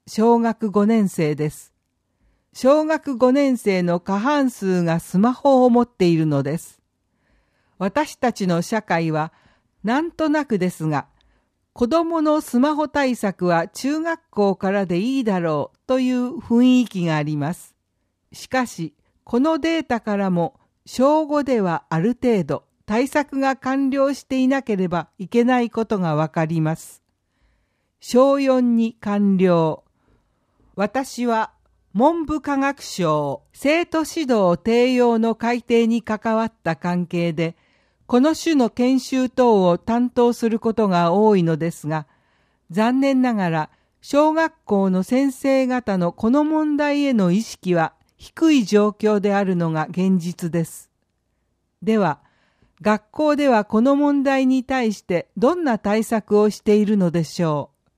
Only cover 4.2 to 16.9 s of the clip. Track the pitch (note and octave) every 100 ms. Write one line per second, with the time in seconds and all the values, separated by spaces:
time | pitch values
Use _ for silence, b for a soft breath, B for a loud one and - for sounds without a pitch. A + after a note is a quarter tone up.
4.2 | B3 D4 C4 - F#3+ F#3 E3+ E3 - F3+
5.2 | A#3 B3 C#4 C4 B3+ A#3+ A#3+ - F3 E3
6.2 | D#3+ C#3+ C#3 E3 - _ _ _ _ _
7.2 | _ _ _ _ _ - F#3+ D4 D4+ -
8.2 | B3 - F#3 E3+ F3 A3 - E3+ E3 D#3
9.2 | D#3+ b b b b _ G3+ C4 E4+ -
10.2 | D#4 D4+ C#4+ G3+ F3+ - D#3 C#3+ - _
11.2 | _ _ _ _ _ - A#3+ E4 E4 E4
12.2 | D4+ D4+ - A#3+ C#4+ D4+ D4+ C#4+ C4+ A#3+
13.2 | G#3 - F3+ E3+ F3 - C4+ D#4 E4 D#4+
14.2 | _ - G3+ F#3 F#3+ G3+ F#3 F3 A#3 C4+
15.2 | A3 F#3 E3+ D3+ C3 _ - C4 B3+ B3
16.2 | B3 B3+ - A#3 B3+ B3+ A#3